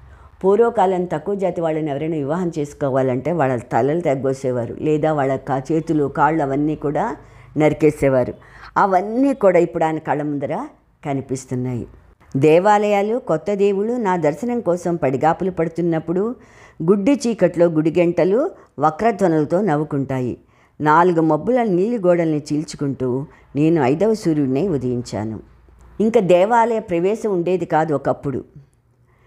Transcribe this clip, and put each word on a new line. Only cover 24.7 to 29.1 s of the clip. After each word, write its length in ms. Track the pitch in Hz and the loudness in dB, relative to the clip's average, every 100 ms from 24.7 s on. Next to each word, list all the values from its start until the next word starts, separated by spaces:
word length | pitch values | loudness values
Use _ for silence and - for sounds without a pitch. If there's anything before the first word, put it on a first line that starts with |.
| 143 123 123 120 101 110 107 - _ _ - - - | -2 -2 -4 -6 -8 -8 -10 -14 _ _ -20 -12 -2
ఇంకా 200 | 220 226 | 2 2
దేవాలయ 580 | 175 175 214 233 233 220 | 4 4 4 4 2 -2
ప్రవేశం 540 | 214 170 185 226 226 | -2 -2 0 -2 -2
ఉండేది 320 | 180 170 185 | -2 0 -2
కాదు 300 | 170 156 160 | 0 0 0
ఒకప్పుడు. 500 | 139 - 131 143 123 - - _ _ _ _ _ | -2 -2 -4 -4 -8 -10 -20 _ _ _ _ _